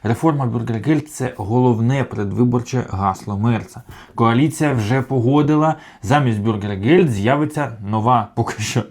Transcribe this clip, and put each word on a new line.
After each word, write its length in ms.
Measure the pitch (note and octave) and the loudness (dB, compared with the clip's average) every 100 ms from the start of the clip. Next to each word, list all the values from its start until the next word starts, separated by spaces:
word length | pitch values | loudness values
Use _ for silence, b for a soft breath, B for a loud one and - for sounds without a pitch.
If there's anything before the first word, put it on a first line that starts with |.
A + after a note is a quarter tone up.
Реформа 420 | A2 A#2 D#3+ D3 B2+ | -2 0 0 0 -2
Бюргергельд — 600 | A#2 A#2 A2+ C#3 D#3 - | -2 -4 -4 0 -2 -2
це 240 | - B2+ - | -8 -8 -6
головне 640 | G2 A#2+ B2+ A2 A#2 C#3 | -2 2 4 4 2 0
передвиборче 800 | A#2+ A2 G2+ G2+ B2 A#2+ A#2+ B2+ - | -2 -4 -4 0 2 0 -2 -6 -4
гасло 480 | F#2+ G2 F#2 - G2+ | -2 -2 -2 -6 -2
Мерца. 460 | A2+ A2+ - - - B B - | 0 0 -4 -18 -20 B B 0
Коаліція 580 | A2+ A#2 D3+ - D3+ | 2 4 2 0 0
вже 280 | B2+ G2+ C3 | 0 0 -2
погодила, 760 | B2+ C3 A#2 D3 D3 D3+ D#3 D#3 B B | 0 0 2 2 4 2 2 -2 B B
замість 400 | F#2+ C#3+ C3 G#2+ | 0 2 2 0
Бюргергельд 680 | G#2+ G#2+ G#2 G2+ G#2+ F3+ E3+ | 0 -2 -4 -4 4 4 4
з'явиться 680 | G#2 G#2 C#3+ D3+ D3+ C#3 A2 G2+ | 2 0 2 0 -2 -6 -8 -4
нова, 380 | A2 A2+ B2 G#2 - | 0 2 2 0 -4
поки 280 | A2+ - | -4 -4
що 200 | G#2+ B2 - | -4 -4 -2